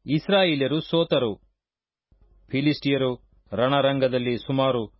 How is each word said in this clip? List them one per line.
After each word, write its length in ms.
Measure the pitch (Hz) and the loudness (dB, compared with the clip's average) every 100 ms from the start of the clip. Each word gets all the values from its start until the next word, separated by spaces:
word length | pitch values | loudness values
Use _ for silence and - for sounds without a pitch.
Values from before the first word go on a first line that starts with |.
| - | -4
ಇಸ್ರಾಯೇಲ್ಯರು 720 | 151 - 196 185 143 131 156 | -4 0 2 2 0 0 -2
ಸೋತರು. 600 | - 165 170 147 120 98 _ _ _ _ _ _ _ _ _ _ _ | -2 -2 0 0 0 -4 _ _ _ _ _ _ _ _ _ _ _
ಫಿಲಿಷ್ಟಿಯರು 640 | 131 147 139 143 135 131 123 _ _ _ | -2 0 0 0 0 0 -4 _ _ _
ರಣರಂಗದಲ್ಲಿ 880 | 98 127 139 135 139 131 123 123 117 | -2 0 2 2 0 0 0 -2 -4
ಸುಮಾರು 540 | - 135 135 123 107 | -2 0 0 0 -4